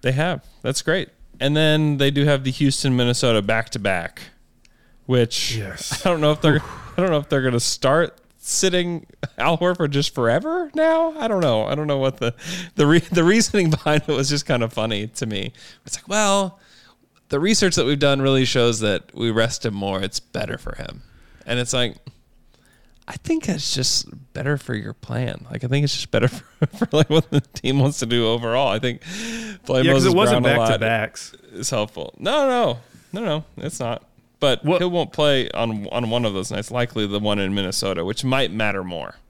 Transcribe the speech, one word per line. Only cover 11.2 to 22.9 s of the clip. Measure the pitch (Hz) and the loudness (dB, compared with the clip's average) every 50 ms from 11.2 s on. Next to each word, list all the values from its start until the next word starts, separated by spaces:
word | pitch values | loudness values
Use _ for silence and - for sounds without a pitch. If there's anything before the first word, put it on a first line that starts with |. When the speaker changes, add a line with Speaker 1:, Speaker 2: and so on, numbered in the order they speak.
| 262 226 | -4 -2
Speaker 1:
don't | 214 190 | 0 0
know. | 170 139 117 110 107 | 2 2 2 2 0
I | 127 135 | 0 -2
don't | 147 151 | -2 -2
know | 151 143 135 | -2 0 0
what | 131 135 127 | 0 0 -2
the, | - 120 117 120 - - 165 180 - - - _ | 0 -4 -4 -4 -4 -12 -12 -10 -10 -12 -10 _
the | - 147 | 2 4
re-, | 143 160 170 | 6 6 4
the | - - 180 175 | 4 2 2 4
reasoning | 165 170 208 226 220 - - 208 180 160 | 4 6 6 4 2 2 2 2 2 2
<laughs> | 151 - | 2 2
behind | - 156 151 151 - - | 2 0 0 0 0 -2
it | |
was | 151 127 139 135 | -2 -2 0 -2
just | 147 143 - | -2 -4 -2
kind | - 147 120 117 | -2 0 0 0
of | 113 | -2
funny | - - 110 113 110 101 104 110 | -2 -4 -2 -2 -2 -4 -4 -6
to | _ - 131 | _ -8 -6
me. | 110 107 98 104 113 - - - - - _ _ | -6 -6 -6 -6 -8 -12 -16 -20 -20 -20 _ _
It's | - - | -14 -14
like, | - - - | -12 -8 -4
well, | 196 214 214 202 196 202 196 185 - _ _ _ _ - _ _ _ _ _ _ _ _ _ _ | 0 0 2 2 2 0 0 -2 -6 _ _ _ _ -20 _ _ _ _ _ _ _ _ _ _
the | - 143 | -2 0
research | 160 202 220 202 208 185 - | 2 2 2 2 2 2 2
that | - 139 | 2 0
we've | 127 147 143 | 0 0 2
done | 147 143 139 135 | 2 2 2 2
really | 135 135 135 131 131 | 2 2 2 2 2
shows | 117 - 131 117 120 117 110 | 2 2 2 2 2 2 0
that | 110 104 98 - - - - | 0 0 0 -2 -4 -10 -8
we | - 117 117 | -4 -2 0
rest | 110 113 113 120 - - - | 2 2 2 0 0 -4 -6
him | 117 101 | -6 -6
more, | 101 98 98 95 95 | -4 -4 -4 -4 -4
it's | 98 98 - - | -4 -4 -6 -8
better | - _ - - - - - - | -12 _ -8 -8 -6 -6 -8 -10
for | - - - | -10 -12 -12
him. | - - - - - - - _ - - _ - - - | -10 -12 -12 -14 -16 -20 -20 _ -20 -20 _ -20 -20 -8
And | - 117 123 | -4 -4 -2
it's | 123 120 | -2 -2
like, | - 127 123 113 - - _ - _ _ _ _ _ _ _ _ _ _ _ _ _ _ _ _ | 0 -2 -2 -2 -4 -10 _ -20 _ _ _ _ _ _ _ _ _ _ _ _ _ _ _ _